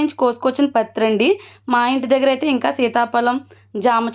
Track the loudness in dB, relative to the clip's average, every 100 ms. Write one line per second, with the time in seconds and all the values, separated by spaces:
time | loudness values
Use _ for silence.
0 | 0 0 -2 0 -4 0 0 0 -2 -2
1 | 0 2 2 0 -4 -18 -2 0 0 -2
2 | 0 2 2 0 0 0 -2 0 0 0
3 | 0 0 0 -2 -6 -20 _ -2 0 0
4 | 0